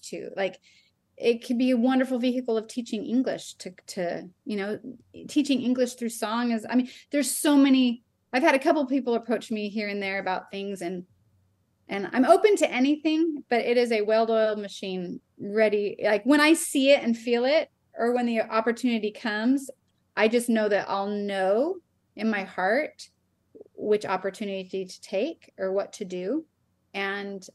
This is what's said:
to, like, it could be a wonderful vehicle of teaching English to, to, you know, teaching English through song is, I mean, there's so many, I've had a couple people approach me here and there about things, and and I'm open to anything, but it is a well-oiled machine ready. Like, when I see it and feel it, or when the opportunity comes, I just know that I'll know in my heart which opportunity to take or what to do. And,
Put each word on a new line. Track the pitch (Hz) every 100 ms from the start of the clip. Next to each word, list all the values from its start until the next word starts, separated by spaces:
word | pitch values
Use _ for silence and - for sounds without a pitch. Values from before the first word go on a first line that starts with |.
| -
to, | 165 - -
like, | 196 - _ _ _ _ _ -
it | 233 233 -
could | 240
be | 254
a | 247
wonderful | 254 262 254 247
vehicle | 254 247 247 220
of | 220
teaching | 254 233 214 -
English | 247 240 - - -
to, | 185 - -
to, | 196 175 165 180 -
you | - 202
know, | 202 220 - - _ - -
teaching | 302 262 262
English | 240 254 240
through | - 233
song | - 214 233 240
is, | 220 220
I | 247
mean, | 247 - -
there's | 285 277
so | - 311 285
many, | 277 262 247 233 _ _ _
I've | 262
had | 320 269
a |
couple | 339 302 254
people | 277 240
approach | 226 233 214 -
me | 214 208
here | 214 208
and | 202
there | 196 196
about | 185 180 -
things, | 196 202 196
and | 175 185 180 _ _ _ _ _ _ _ -
and | 196 196
I'm | 247
open | 269 370 427 370
to | 311
anything, | 240 269 302 320 311 330 285 -
but | 240
it | 240 247
is | 240
a | 220
well-oiled | 208 220 226 220 214 208
machine | 196 - 196 185 180 - - -
ready. | 202 214 214 208 208 -
Like, | 208 208 240
when | 294
I | 302
see | 320 - 285 269
it | 277
and | 233 226
feel | 247 240
it, | 254 311 - _ _
or | - 233
when | 247 240
the | 226
opportunity | - 220 233 233 247 226 208
comes, | - 226 208 233 277 269 - _ _ _ -
I | 220
just | 240 240
know | 226 214
that | 196 -
I'll | 196 202
know | 208 202 196 185 214 311 370 - _ _ 208
in | 220
my | 208
heart | 190 - 185 254 302 - - _ _ _ _ - - -
which | 208 208 -
opportunity | 185 196 190 202 190 185 190 185
to | -
take | - 196 294 - _ -
or | 190
what | 196 196
to | - 185
do. | 180 185 311 - _ _ _ _
And, | 202 196 202 202 196 -